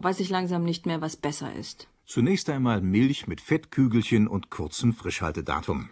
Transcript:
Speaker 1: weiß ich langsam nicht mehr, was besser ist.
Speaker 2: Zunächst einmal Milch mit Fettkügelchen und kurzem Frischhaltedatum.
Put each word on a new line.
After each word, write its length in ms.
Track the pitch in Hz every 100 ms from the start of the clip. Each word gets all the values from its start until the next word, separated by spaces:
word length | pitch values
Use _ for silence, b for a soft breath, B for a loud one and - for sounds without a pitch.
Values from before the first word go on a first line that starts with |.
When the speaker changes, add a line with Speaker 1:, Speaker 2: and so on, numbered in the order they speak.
Speaker 1:
weiß 200 | 180 190
ich 100 | 185
langsam 340 | 185 180 180
nicht 220 | 170 165 170
mehr, 140 | 160
was 160 | 156 -
besser 380 | 147 147 139
ist. 340 | - - - - _ _
Speaker 2:
Zunächst 440 | - 127 196 -
einmal 300 | 139 123 107
Milch 480 | 92 101 135 143 -
mit 120 | 87
Fettkügelchen 840 | - 156 - - 131 113 - 113 107
und 240 | 98 -
kurzem 420 | - 76 - 120
Frischhaltedatum. 1000 | 117 87 - 82 78 76 76 - 82 -